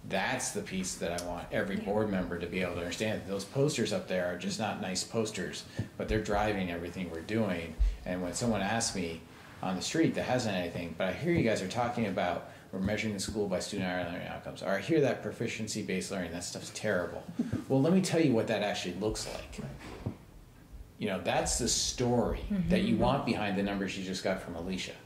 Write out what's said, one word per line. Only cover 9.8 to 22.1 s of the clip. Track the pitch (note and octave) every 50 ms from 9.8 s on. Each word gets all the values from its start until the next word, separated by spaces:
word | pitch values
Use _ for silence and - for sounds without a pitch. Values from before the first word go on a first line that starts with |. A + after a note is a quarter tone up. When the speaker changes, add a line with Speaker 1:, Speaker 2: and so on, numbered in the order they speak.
Speaker 1:
street | - - - D#3+ D#3+ C3+ -
that | - F2
hasn't | G#2+ B2 B2 A2 G#2+ G2
anything, | F2+ F2 E2+ - F2+ E2+ E2+ D#2+ -
"But | F#2+ F#2
I |
hear | F2+ - C3+ F3
you | E3+ D#3 B2
guys | A2+ G#2 G2
are | G2 F#2
talking | F#2+ A#2 A#2+ A#2 - B2 A2+
about | G2 F#2 G2 F#2 F2 E2+ F2 - - - - - -
we're | - G2
measuring | F#2+ G#2 G#2+ G#2 A2 A2
the | G#2 F#2+
school | - - - A2 G#2 F#2+
by | F#2 F2
student | - - G#2 G2 F#2 F2+ F2+ F2+ F2+ E2+
learning | F2 F2 F2
outcomes," | E2+ E2 E2 - - - -
or, | - F#2
"I | G2 G2
hear | G2+ - E3 D3+
that | C#3 A#2+ G#2+ -
proficiency-based | - G#2 - - A#2 - - - A2 G#2 - A2 F#2+ F#2+ F#2+ F#2 F2+ -
learning, | G2 F#2+ F2 F2
that | - - -
stuff's | - - F#2+ - - -
terrible." | - - G#2+ G2+ F2+ E2+ E2+ E2+ - - -
Speaker 3:
<laughs> | - - - - - - - -
Speaker 1:
Well, | C3+ C3+
let | C3+ E3 F3+
me | F#3+
tell | F#3 - - E3
you | E3 C3+
what | A#2 A2 G#2+ -
that | A2 G2
actually | G#2 G2+ F#2 - - F#2 F2
looks | F#2 G#2 A2 G#2+ - - -
like. | - - - - - - - - - - - - - - - - - - - - - - - - - - - - - - - - - -
You | C#3 G#2
know, | F#2+ F#2+
that's | F#2 - B2 D#3 E3+ - - -
the | B2 A#2
story | - - - - - - B2 A#2+